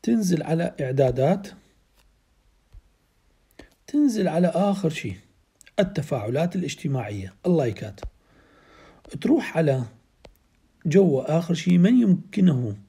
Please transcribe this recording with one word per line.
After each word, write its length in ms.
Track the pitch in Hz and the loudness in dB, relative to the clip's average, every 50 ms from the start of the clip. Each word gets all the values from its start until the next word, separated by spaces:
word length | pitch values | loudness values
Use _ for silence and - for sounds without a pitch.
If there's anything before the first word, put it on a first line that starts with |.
تنزل 400 | - - 233 226 214 180 175 156 | 0 0 0 0 0 0 -2 -2
على 320 | - - 160 165 170 - - - | -2 -2 -2 -2 -2 -4 -4 -6
إعدادات. 680 | 143 127 131 135 139 127 123 127 131 147 190 202 - - - - _ _ _ _ _ _ _ _ _ _ _ _ _ _ _ _ _ _ _ _ _ _ _ - _ _ _ _ _ _ _ _ _ _ _ _ _ _ _ _ - _ _ _ _ | -6 -4 2 2 2 2 2 2 2 2 2 0 -4 -14 -20 -20 _ _ _ _ _ _ _ _ _ _ _ _ _ _ _ _ _ _ _ _ _ _ _ -20 _ _ _ _ _ _ _ _ _ _ _ _ _ _ _ _ -20 _ _ _ _
تنزل 420 | - - 294 294 277 220 220 196 175 | -4 0 2 2 2 2 2 -2 0
على 180 | 151 170 180 | 2 2 0
آخر 440 | 180 - 170 196 202 196 196 196 165 | 2 2 0 0 0 0 0 -2 -4
شي 240 | - - - 117 92 - _ _ _ _ _ _ _ _ _ - _ - | -4 -4 -10 -10 -10 -12 _ _ _ _ _ _ _ _ _ -12 _ -2
التفاعلات 800 | 202 185 - - 139 - - 123 101 110 120 143 165 175 - | -2 -2 -2 -8 -6 -4 -6 -6 -4 -4 -2 -2 -2 -2 -4
الاجتماعية، 760 | 185 180 139 - - - 156 135 131 117 107 104 101 95 95 - _ _ | -4 -6 -6 -8 -6 -6 -4 -4 -4 -6 -6 -10 -10 -10 -12 -14 _ _
اللايكات. 540 | 180 175 160 139 120 104 - - 104 101 - - - _ _ _ _ _ _ _ _ _ _ _ _ _ - - - _ _ _ - - - | 0 0 2 2 0 -4 -6 -12 -14 -14 -14 -14 -14 _ _ _ _ _ _ _ _ _ _ _ _ _ -20 -20 -20 _ _ _ -16 -16 -6
تروح 360 | - 220 294 320 220 - - | 0 0 0 0 0 -4 -4
على 280 | 160 165 147 135 131 120 107 - _ _ _ _ _ _ - _ _ _ _ _ _ _ _ _ _ _ | 0 0 0 0 0 -2 -8 -12 _ _ _ _ _ _ -20 _ _ _ _ _ _ _ _ _ _ _
جوا 520 | 165 143 190 196 175 139 131 131 - 151 165 | 2 4 4 4 4 2 0 -2 0 -2 -2
آخر 160 | 170 - 175 | 0 -2 -4
شي 240 | - - 180 180 175 | -4 0 2 4 6
من 220 | 175 208 247 254 | 6 6 6 4
يمكنه 760 | 233 202 180 180 - - - 208 190 180 147 123 123 110 101 104 - | 4 4 2 2 0 -8 -2 2 2 4 2 2 -2 -6 -8 -10 -14